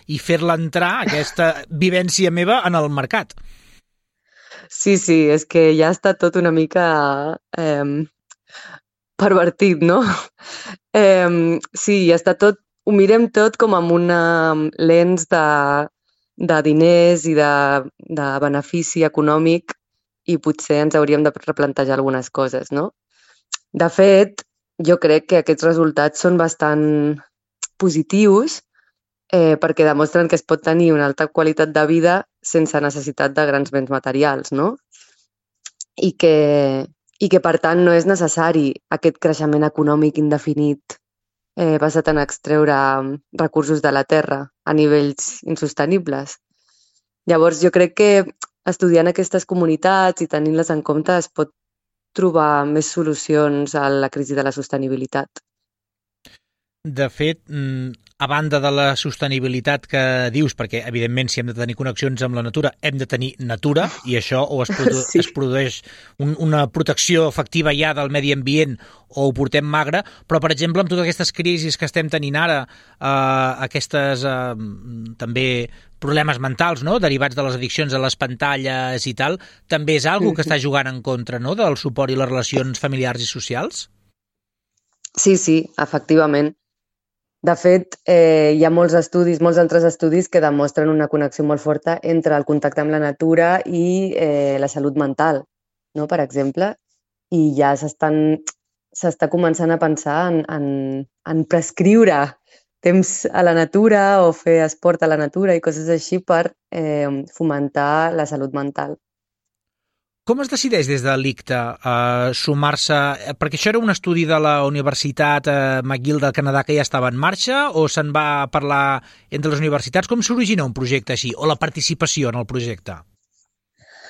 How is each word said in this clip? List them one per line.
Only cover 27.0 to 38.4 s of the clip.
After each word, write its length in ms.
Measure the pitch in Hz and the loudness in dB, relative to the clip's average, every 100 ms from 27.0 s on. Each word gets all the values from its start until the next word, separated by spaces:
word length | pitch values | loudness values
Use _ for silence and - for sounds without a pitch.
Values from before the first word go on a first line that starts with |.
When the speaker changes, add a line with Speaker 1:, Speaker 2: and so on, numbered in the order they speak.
| 147 147 - _ _ _ - - | 0 -4 -10 _ _ _ -16 -2
Speaker 2:
positius, 840 | 190 160 151 196 208 196 311 - - _ _ _ _ _ _ | 0 0 0 4 6 4 2 -4 -16 _ _ _ _ _ _
eh, 260 | 185 160 151 | 4 4 4
perquè 280 | 160 156 151 | 0 2 2
demostren 420 | 143 151 175 165 | 2 2 2 2
que 80 | 160 | 0
es 80 | |
pot 180 | - 160 | 0 -2
tenir 300 | 165 165 170 | 0 2 4
una 120 | 151 143 | 4 0
alta 200 | 139 156 | -2 -2
qualitat 440 | - 156 156 156 | 0 0 2 0
de 140 | 151 151 | 2 2
vida 280 | 165 170 185 - _ | 2 2 2 -2 _
sense 400 | - 165 156 147 | -4 0 0 0
necessitat 520 | 143 147 143 - 139 | -2 -4 -8 -4 -2
de 120 | 139 151 | 0 0
grans 240 | 139 135 | 0 -2
béns 180 | 139 131 | -4 -4
materials, 640 | 135 131 135 147 135 - | -4 -2 0 0 -2 -4
no? 240 | 139 196 277 _ _ _ _ _ _ _ _ - - - | -4 -2 -4 _ _ _ _ _ _ _ _ -20 -20 -20
I 180 | - 190 | -4 -4
que, 220 | - 170 151 147 147 139 135 - _ _ - | 2 4 4 4 2 0 -2 -6 _ _ -6
i 80 | 190 | 0
que, 100 | 185 | 2
per 180 | 170 160 | 2 0
tant, 240 | 160 170 175 | 0 2 4
no 80 | |
és 140 | 170 170 | 4 2
necessari 640 | 190 160 - | 0 0 0